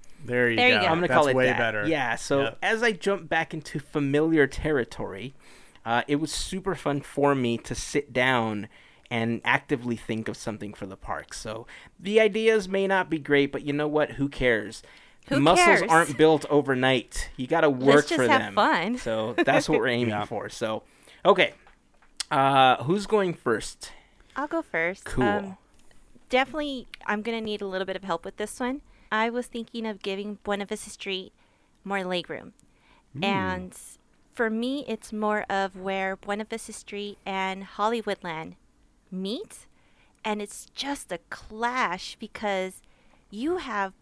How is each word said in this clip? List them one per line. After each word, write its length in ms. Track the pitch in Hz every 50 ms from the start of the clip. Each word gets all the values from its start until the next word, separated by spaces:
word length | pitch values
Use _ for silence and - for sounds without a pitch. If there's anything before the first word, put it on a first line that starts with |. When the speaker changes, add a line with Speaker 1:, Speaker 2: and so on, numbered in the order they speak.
| - - - - 147
Speaker 1:
There 240 | 123 120 123 123 120
you 80 | 117
Speaker 2:
There 120 | 113 247 247
you 60 | -
Speaker 1:
go. 60 | 104
Speaker 2:
go. 60 | 104
Speaker 3:
I'm 80 | 175 160
gonna 100 | 170 175
Speaker 1:
That's 100 | 160 127
Speaker 3:
call 100 | 165 151
it 80 | 139 127
Speaker 1:
way 100 | 127 127
Speaker 3:
that. 120 | 127 127
Speaker 1:
better. 300 | 127 120 113 110 107 104
Speaker 3:
Yeah, 280 | 160 160 143 127 117 113
so 260 | - - - 143 139
Speaker 1:
Yep. 160 | 139 113 - - -
Speaker 3:
as 200 | 190 226 220 233
I 80 | 233
jump 380 | 214 - - 196 196 185 165 151
back 240 | 170 165 165 - -
into 260 | 160 - - - 156
familiar 680 | - - - 156 143 139 139 147 156 165 160 156 139
territory, 880 | 131 - - - 156 151 135 113 - - - 104 95 92 98 107 131 - - - - - - - - - - -
uh, 160 | 113 117 120 -
it 80 | - 147
was 160 | 143 160 147 -
super 420 | - - - 185 190 180 196 170
fun 240 | - - 151 143 143
for 320 | - - - 151 139 143 139
me 220 | 135 123 117 117 113
to 140 | - - 120
sit 360 | - - - - 147 - -
down 560 | 120 127 123 131 131 120 113 113 110 104 95 - - - - - _ _ _ -
and 300 | 120 117 113 117 117 110 -
actively 500 | 117 131 143 - - 147 120 123 123 117
think 320 | 113 - - 117 113 110
of 80 | - 101
something 380 | - - 120 104 107 107 101 104
for 120 | - 101
the 120 | 95 98
park. 360 | - - - 98 73 69 - -
So 320 | - - 110 110 113 120 - - - - - _
the 220 | - 175 190 214 220
ideas 480 | 220 214 190 220 220 226 220 214 185
may 200 | 185 190 196 196
not 220 | 190 196 190 180 151
be 100 | 165 160
great, 340 | 135 - 143 143 143 139 -
but 80 | 127
you 100 | - 147
know 160 | 143 147 151
what? 260 | 151 147 151 147 - 120
Who 140 | 139 139
cares? 540 | 139 - - 135 123 117 107 101 101 110 - - - - - - - _ _ - -
Speaker 2:
Who 100 | 277 285
Speaker 3:
Muscles 400 | 202 160 - 359 349 339 302 208
Speaker 2:
cares? 120 | 170 -
Speaker 3:
aren't 260 | 160 165 170 156 135
built 280 | 131 156 160 160 143 - -
overnight. 800 | 147 147 135 139 135 127 127 131 131 123 - - - - - - -
You 100 | - 127
gotta 220 | 120 160 170 156 151
Speaker 2:
Let's 140 | 135 123 131
Speaker 3:
work 220 | 139 - 294 294
Speaker 2:
just 80 | - 349 294
Speaker 3:
for 60 | 254
Speaker 2:
have 140 | 233 285 262
Speaker 3:
them. 140 | - 208 196
Speaker 2:
fun. 420 | 208 214 294 302 180 160 208 247
Speaker 3:
So 360 | 247 - 117 113 110 110 113 120 - -
that's 240 | 135 139 - - -
what 100 | 156 127
we're 80 | 110
aiming 220 | 131 120 120 123 117
Speaker 1:
<laughs> 0 |
Yeah. 160 | 107 104 104
Speaker 3:
for. 240 | - - 101 104 107
So, 340 | - - 117 110 110 107 - _ _ _ _ - - - -
okay. 300 | 175 196 190 156 - - - _ - _ _ _ _ _ _ _ _ _ - - -
Uh, 540 | 151 135 135 135 139 135 131 127 123 - 117
who's 220 | 139 185 208 196
going 280 | - 214 208 196 175 160
first? 600 | - - 127 110 98 - - - - - - - - _ _ _ _ _ _ -
Speaker 2:
I'll 120 | - 294
go 140 | - - 330
first. 440 | 311 _ - 165 165 175 190 - -
Speaker 3:
Cool. 180 | - - - 247
Speaker 2:
Um, 340 | 208 208 208 202 196 190 - _ _ _ _ - - - - - _ - - _ -
definitely, 580 | 247 254 269 254 240 311 302 294 269 247 - - - - -
I'm 160 | - 208 214
gonna 200 | 214 240 226 226
need 200 | 220 214 208 196
a 60 | 202
little 180 | 196 185 185 190
bit 100 | 190 190
of 80 | 185 196
help 220 | 190 170 170 -
with 120 | 196 -
this 220 | - 214 214 - -
one. 220 | 262 247 262 285 - _ - _ - -
I 180 | 220 220 220 233
was 180 | 233 247 240
thinking 380 | - - 233 226 - - 233 226
of 160 | 220 208 196
giving 360 | - 208 190 196 202 208 208 - -
Buena 220 | 208 202 196 202
Vista 240 | 180 214 208 - 208
Street 420 | - - - 196 190 185 185 - _ _ _ _ _ _ _ _ _ _ -
more 140 | 190 202 196
legroom. 520 | 185 180 185 175 160 - 156 - - - - _ _ _ _ _ _ _ _ _ _ _ -
Speaker 1:
Mm. 80 | - 190
Speaker 2:
And 540 | 196 196 190 190 185 185 185 185 185 - - - - - _ _ _ _ _ _ _ -
for 160 | - 233 220
me, 340 | 220 226 240 254 269 294 -
it's 260 | - 220 214 - - 220
more 320 | 214 214 214 214 208 - -
of 280 | 196 196 196 190 190
where 400 | 190 185 196 190 190 190 190 190
Buena 260 | - - 202 202 208 220
Vista 300 | - 226 226 - - 214
Street 440 | - - - 208 202 208 208 196 - -
and 380 | 196 190 190 190 190 190 190 196
Hollywoodland 920 | - - - 202 220 240 233 208 208 196 - - 175 160 160 160 175 180 _ _ _ _ _ _ _ _ _ _ -
meet. 560 | 185 185 190 196 226 330 440 - - - - _ _ _ _ _ _ _ _ _ _ _ -
And 160 | 220 208 208
it's 240 | 208 - - - - - _
just 360 | - 262 277 285 269 - - 185
a 60 | 165 _ -
clash 880 | - - - - 214 214 233 240 247 262 233 180 175 185 - - - -
because 640 | 220 208 - - 214 208 196 185 185 185 185 - _ _ _ _ _ _ _ _ _ -
you 260 | 196 208 254 320 359
have 360 | 370 294 269 214 208 196 190 - _